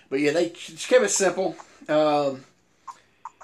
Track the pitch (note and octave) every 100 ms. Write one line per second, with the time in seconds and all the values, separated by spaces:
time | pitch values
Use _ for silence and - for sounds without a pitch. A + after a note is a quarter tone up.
0 | _ C#3 D3 E3 E3+ - - D#3+ - B3
1 | G3+ - F3+ F3 F3 - - - - D3+
2 | D3+ D3 C#3+ C3 - _ _ _ - -
3 | _ _ - -